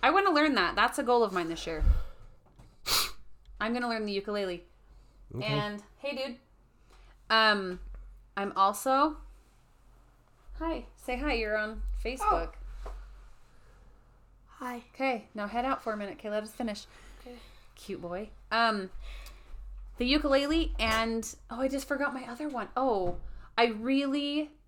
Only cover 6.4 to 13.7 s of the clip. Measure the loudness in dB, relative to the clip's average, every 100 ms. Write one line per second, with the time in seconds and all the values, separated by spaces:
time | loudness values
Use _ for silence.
6.4 | _ _ _ _ _ -20 -20 -20 0 4
7.4 | 6 4 0 -6 -10 -14 -16 -20 -12 -6
8.4 | -4 4 4 4 2 4 4 0 -14 -20
9.4 | _ -20 _ _ -20 -20 -20 _ _ _
10.4 | -16 -8 -4 -4 -8 -16 -8 -4 0 0
11.4 | 0 0 -2 -4 -6 -4 -4 -2 2 2
12.4 | 0 -8 -14 -12 -12 -12 -16 -20 -20 -20
13.4 | -20 -20 -20